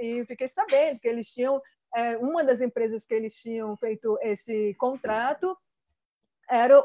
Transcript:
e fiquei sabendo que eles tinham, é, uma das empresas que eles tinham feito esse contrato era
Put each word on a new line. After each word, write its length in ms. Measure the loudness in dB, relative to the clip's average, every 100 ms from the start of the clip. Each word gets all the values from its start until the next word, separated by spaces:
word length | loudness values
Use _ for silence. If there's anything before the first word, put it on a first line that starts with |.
e 240 | -6 -6
fiquei 240 | -8 -8 -6
sabendo 520 | -4 0 2 2 0
que 80 | -4
eles 180 | -4 -6
tinham, 340 | -4 -2 -2 -6 _ _
é, 220 | -4 -4 -2
uma 260 | -2 0
das 160 | 2 2
empresas 440 | 0 -2 -4 -4
que 100 | -4
eles 200 | -4 -4
tinham 420 | -10 -10 -8 -8 -6
feito 400 | -6 -4 -4 -4
esse 520 | -4 -6 -4 -2 -2
contrato 800 | -2 -4 -4 -4 -2 -2 -2 -4 -6 _ _ _ _ _ _ _ _ -2
era 300 | 2 8 8